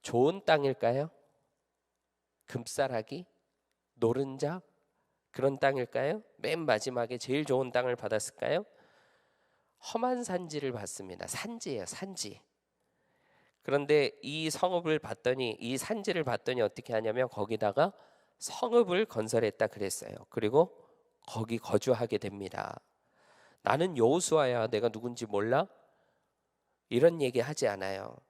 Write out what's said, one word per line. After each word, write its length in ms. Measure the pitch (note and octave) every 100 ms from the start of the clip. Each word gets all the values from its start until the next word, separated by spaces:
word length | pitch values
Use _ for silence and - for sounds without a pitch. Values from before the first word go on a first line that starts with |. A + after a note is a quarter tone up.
좋은 400 | - A#2+ C3+ G3
땅일까요? 640 | - D#3 C#3 B2+ A#2 B2+ D#3 _ _ _ _ _ _ _ _ _ _ _ _ _ _
금싸라기? 800 | B2 A#2 - C3+ A#2+ A2 D3 F3+ _ _ _ _ _ _
노른자? 680 | _ A#2 A#2+ C#3 C3 D3 F3+ _ _ _ _ _ _ _
그런 280 | - C3+ C3+
땅일까요? 640 | C#3 C3+ A#2+ B2 C#3 G#3+ - _
맨 220 | - D#3+
마지막에 580 | D3+ A2 - B2 A#2 B2
제일 260 | - C3+
좋은 260 | D3 C3 B2+
땅을 260 | B2 B2+ B2
받았을까요? 680 | G#2+ G#2+ - - - D#3 G#3 _ _ _ _ _ _ _ _ _ _ _ -
험한 320 | - B3 B3
산지를 480 | A#3+ F3+ F3 D3+ C#3
받습니다. 540 | A#2+ G2 - F#2+ F2+ -
산지예요, 600 | - G#3 A#3 F#3+ G#3+ -
산지. 540 | - F#3+ F#3 G#2 G#2 _ _ _ _ _ _ _ _ _ _ _ _
그런데 500 | - C#3 C#3+ D3+ C3+ -
이 260 | - D#3 D#3+
성읍을 500 | D3+ F3+ F3+ E3+ D#3
봤더니, 560 | - A2 B2 C3 B2 -
이 160 | A#2 C3
산지를 480 | - A3 G3+ F3
봤더니 380 | C#3 A2+ - B2+
어떻게 320 | G#2 - -
하냐면 340 | A2 A2 A2+ B2+
거기다가 640 | - G#2 A2 G#2+ G2+ E3+ - - _ _ _
성읍을 680 | - - A#3+ A#3+ G3+ F3
건설했다 600 | A3 A2+ A2 A2+ A2 - G#2+
그랬어요. 480 | - G2 - - - -
그리고 440 | - G#2+ C3+ F3+ - - _ _ _ -
거기 320 | A2+ A2 A2+
거주하게 580 | - G#2 - A#2 A#2+ G#2+
됩니다. 640 | G2+ G2+ F#2+ - G2+ - _ _ _ _ _ _ _ _
"나는 360 | - C3 F3+ D3
여호수아야, 680 | A2+ E3 - D#3 C3+ A#2+ A2
내가 200 | G#2+ A#2
누군지 380 | G#2+ A#2+ A#2+ A2+
몰라?" 420 | G2+ G#2+ C3+ F#3+ - _ _ _ _ _ _ _ _ _ _ _
이런 320 | A#2 E3 E3+
얘기 180 | C3+ B2
하지 280 | B2 D3+ B2
않아요. 480 | G2 F#2+ G2 G#2+ B2 _